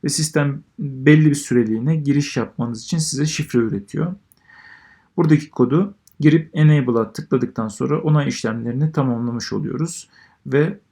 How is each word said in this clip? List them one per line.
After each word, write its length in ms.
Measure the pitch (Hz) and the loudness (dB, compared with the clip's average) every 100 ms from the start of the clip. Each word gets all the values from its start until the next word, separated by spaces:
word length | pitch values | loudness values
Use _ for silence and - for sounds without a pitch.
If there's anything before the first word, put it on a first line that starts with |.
ve 40 | - | -4
sistem 540 | 143 156 156 143 139 - - | -4 -2 0 -2 -4 -12 -12
belli 520 | 143 131 135 151 151 | -10 0 6 6 6
bir 40 | |
süreliğine 600 | 143 - 123 113 110 127 160 | 2 0 0 2 0 0 -2
giriş 400 | 143 143 143 - | 0 0 0 -4
yapmanız 480 | 110 - 117 113 | -6 -4 -6 -6
için 140 | - 165 | -4 -4
size 280 | 156 131 151 | -2 -2 -4
şifre 320 | - 147 123 | -4 -2 -2
üretiyor. 560 | 113 101 98 - 165 190 _ _ _ - - - _ _ _ - | 0 -4 -8 -6 -6 -6 _ _ _ -20 -20 -20 _ _ _ -2
Buradaki 340 | 165 151 - | 4 2 2
kodu 440 | - 123 147 202 - _ _ | 0 2 2 -2 -6 _ _
girip 300 | 151 156 160 | 4 4 0
Enable'a 600 | - 151 151 123 117 110 | 2 4 4 2 0 -2
tıkladıktan 560 | - 151 127 123 - 110 | -6 -4 -2 -2 -4 -8
sonra 320 | 104 131 147 | -4 -4 -2
onay 280 | 156 151 139 | 2 2 0
işlemlerini 640 | 117 113 113 113 123 156 | -4 -6 -6 -6 -2 -2
tamamlamış 600 | 156 131 117 120 120 - | 0 -2 -2 -4 -6 -6
oluyoruz 560 | 107 104 123 165 - - _ _ _ - | -6 -6 -6 -6 -8 -18 _ _ _ -2
ve 320 | 135 156 202 _ | 0 0 -2 _